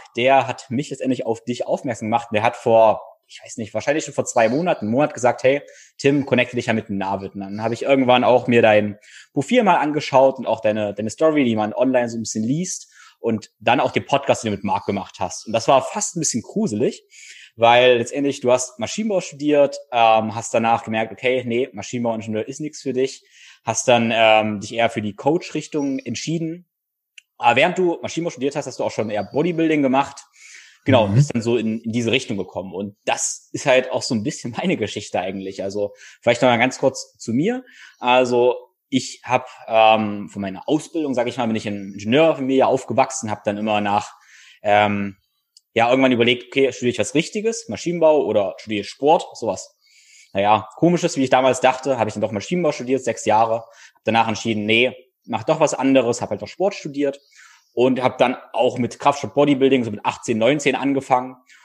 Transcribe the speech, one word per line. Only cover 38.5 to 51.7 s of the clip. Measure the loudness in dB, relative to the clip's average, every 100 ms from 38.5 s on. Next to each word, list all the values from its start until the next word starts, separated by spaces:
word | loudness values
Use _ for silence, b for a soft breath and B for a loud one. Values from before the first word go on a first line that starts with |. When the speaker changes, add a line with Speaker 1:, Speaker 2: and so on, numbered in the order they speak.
| 0 -8 _ -4
Speaker 1:
ich | -4 -4 -12
hab, | -4 -4 -4 -18 -2
ähm, | 4 6 4 2 -6 -10
von | -10
meiner | -8 -8 -2
Ausbildung, | -2 -2 -6 -4
sag | -2 -4
ich | -2
mal, | -2
bin | -4
ich | -6
in | -8 -10
Ingenieurfamilie | -10 0 2 4 2 0 2 2
aufgewachsen, | 0 -2 0 0 -2 -8
hab | -6
dann | -6 -4
immer | -2 -2
nach, | 0 -2 -4 -16 b b b b
ähm, | 2 4 4 0 -6 -10 _ _ _ _ _
ja, | 0 2
irgendwann | 4 4
überlegt, | 4 2 0 -2
okay, | 0 0
studiere | 0 -4
ich | -2
was | -2
Richtiges, | -2 -2 -4 -4 -6 -8
Maschinenbau | -8 -6 0 2 4
oder | 2 0 -2 -6
studiere | -8 -8
ich | -8
Sport, | -2 2 2 0
sowas. | -10 -6 -6 -10 _ b b b b b
Naja, | 0 2 2 0 0
Komisches, | 0 2 -2 -2
wie |
ich | 2
damals | 4 4 4
dachte, | 2